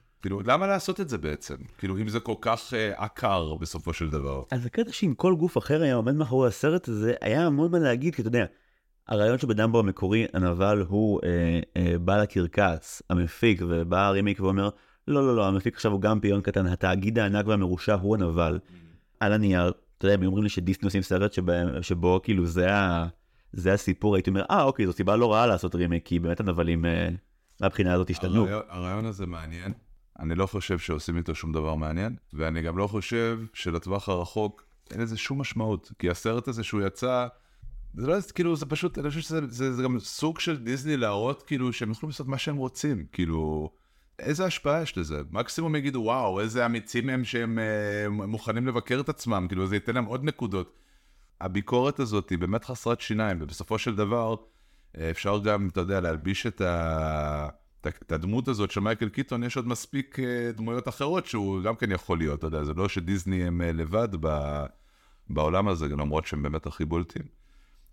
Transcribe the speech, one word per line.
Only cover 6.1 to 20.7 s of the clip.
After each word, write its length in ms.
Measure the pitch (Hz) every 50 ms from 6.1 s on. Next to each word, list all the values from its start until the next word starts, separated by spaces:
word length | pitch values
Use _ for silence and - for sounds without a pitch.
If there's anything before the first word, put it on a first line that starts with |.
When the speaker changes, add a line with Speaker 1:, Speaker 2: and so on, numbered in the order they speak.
| 143
Speaker 2:
מאחורי 340 | 156 147 113 131 131 131 117
הסרט 400 | - - - 156 170 180 - 131
הזה, 260 | 110 104 107 117 120 -
היה 260 | - 104 113 156 175
המון 240 | 165 143 143 165 170
מה 80 | 175 170
להגיד, 360 | 156 131 117 123 143 175 151
כי 80 | -
אתה 60 | 107 110
יודע... 160 | 120 120 95 - - _ _ _ _ _ _ _ _ _ _ -
הרעיון 300 | 113 104 104 113 123 123
שבדמבו 400 | - 117 107 104 110 117 110 117
המקורי, 480 | 104 95 92 - 98 92 107 113 113 - -
הנבל 500 | 92 90 87 85 90 95 104 104 104 90 82
הוא, 320 | 98 104 110 107 98 - -
אה, 360 | 87 87 87 85 85 85 85 - - -
אה, 220 | 87 90 85 85 85
בעל 220 | 85 92 101 107
הקרקס, 840 | 104 - - 95 87 85 - 107 101 90 80 78 - - - - - -
המפיק, 520 | 90 90 87 80 - - 117 113 98 85 87 85
ובא 380 | 85 82 85 85 87 95 101
הרימיק 340 | 101 98 98 104 101 98 -
ואומר, 300 | 95 95 95 98 98 101 - - _ _ _ _ - -
"לא, 180 | 147 139 139
לא, 100 | 131 120
לא, 100 | 110 98
המפיק 280 | 95 95 92 - 117 -
עכשיו 180 | - - 107
הוא 80 | 101 98
גם 200 | 101 104 110 104
פיון 200 | 104 101 101 101
קטן, 260 | - 101 98 98 92
התאגיד 520 | 87 90 - - 92 92 95 95 107 113 117
הענק 280 | 104 98 101 104 101
והמרושע 480 | 107 107 101 95 90 90 85 - 107 104
הוא 220 | 90 95 101 110
הנבל." 420 | 104 90 82 80 87 82 80 80 85
Speaker 1:
Mm. 140 | - - 87 87 82 82 - - _ _ _ -
Speaker 2:
על 120 | - 101
הנייר, 400 | 107 107 107 98 92 90 87 90 - - _ _ _ -
אתה 80 | 95
יודע, 80 | 98 101
אם 120 | 92 92
אומרים 180 | 92 92 104 104
לי 60 | 101
שדיסני 360 | - 92 85 92